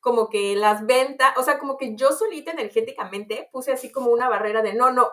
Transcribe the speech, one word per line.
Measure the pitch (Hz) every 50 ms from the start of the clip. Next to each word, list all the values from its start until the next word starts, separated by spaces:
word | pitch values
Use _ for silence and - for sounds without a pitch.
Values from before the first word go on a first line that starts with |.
como | - 247 240 233 220 220
que | - 202 202 202 202
las | 202 208 208 214 214 220
ventas, | 220 254 254 262 277 277 - 262 269 269 254
o |
sea, | 254 294 285 277
como | 277 277 269 -
que | 269 226 214
yo | 214 262 277
solita | 311 - 440 440 359 311 - 330
energéticamente | 320 302 233 202 - 226 220 233 - - - 185 190 202 214 208 220 254 339 _
puse | _ 262 254 277
así | 262 262 - 233
como | _ 277 247 240
una | 233 233 254 254
barrera | 247 240 214 214 214 220
de, | 220 214 196
"No, | 233 247 254
no, | 254 247 247 233